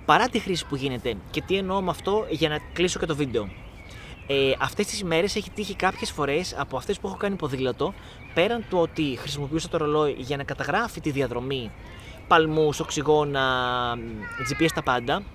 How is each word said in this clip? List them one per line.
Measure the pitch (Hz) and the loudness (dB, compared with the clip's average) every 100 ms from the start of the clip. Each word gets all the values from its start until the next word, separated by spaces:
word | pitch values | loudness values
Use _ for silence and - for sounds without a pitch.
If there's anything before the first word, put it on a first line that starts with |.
παρά | - 156 247 | 6 6 6
τη | 226 | 2
χρήση | 190 170 - | 0 -4 -2
που | 139 | -2
γίνεται. | 135 123 120 104 - | -2 -2 -2 -4 -4
Και | - | -6
τι | - 190 | 0 0
εννοώ | 190 196 | 2 0
με | 185 | 0
αυτό, | - - 208 - | -2 0 0 0
για | 156 156 | 0 2
να | 151 - | 0 -4
κλείσω | - 180 - | 0 0 2
και | 170 | -2
το | 147 | 0
βίντεο. | 139 113 98 - - - - - - - - | 0 0 -2 -10 -16 -16 -16 -14 -14 -14 -2
Ε, | 139 135 131 | 2 4 2
αυτές | 135 - 202 | 0 0 -2
τις | 208 | -2
ημέρες | 185 160 190 214 | 2 2 2 0
έχει | 190 | -4
τύχει | - 196 | -6 -6
κάποιες | 190 185 190 220 | 0 0 0 -6
φορές | - 139 147 - - | -2 0 0 -2 -6
από | 139 131 | -4 -4
αυτές | - 196 | -4 -4
που | 196 | -4
έχω | - | -2
κάνει | 202 196 | -2 -2
ποδήλατο, | 147 127 127 123 156 - - - - | -2 0 0 0 -2 -4 -16 -16 -4
πέραν | - 190 233 202 | 2 2 2 0
του | 180 | 2
ότι | 165 165 147 120 | 2 2 -2 -2
χρησιμοποιούσα | 139 139 139 160 - | -4 -4 -2 -2 -2
το | 165 | 0
ρολόι | 151 151 147 127 | 2 4 2 0
για | 127 143 | -4 -4
να | |
καταγράφει | 139 139 139 180 233 - | -4 -4 0 0 0 -2
τη | 156 | -2
διαδρομή, | 135 127 120 131 135 110 - - - - - - | 0 0 -2 -2 -4 -6 -10 -16 -16 -16 -16 6
παλμούς, | 170 160 156 156 139 | 6 8 4 4 2
οξυγόνα, | 160 151 139 151 147 139 131 127 123 123 123 120 117 110 104 - 120 | -2 0 4 4 4 2 2 2 2 0 0 -2 -6 -8 -8 -6 -4
G | 139 | 2
P | |
S, | 160 | 2
τα | 156 | 2
πάντα | 147 123 120 175 202 | 2 0 2 -2 -2